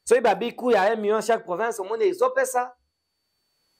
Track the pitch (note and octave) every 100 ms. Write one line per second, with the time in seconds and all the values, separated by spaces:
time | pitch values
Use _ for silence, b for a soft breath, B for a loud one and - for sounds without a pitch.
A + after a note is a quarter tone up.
0 | - A#3+ A#3+ F#3 A#3 - B3 A3 F#3+ A3+
1 | G#3 G#3+ G#3+ A3+ A3+ F3 A3+ - F#3+ A3+
2 | C#4+ - B4+ F#4 C4 B3 B3 - _ _
3 | _ _ _ _ _ _ _ _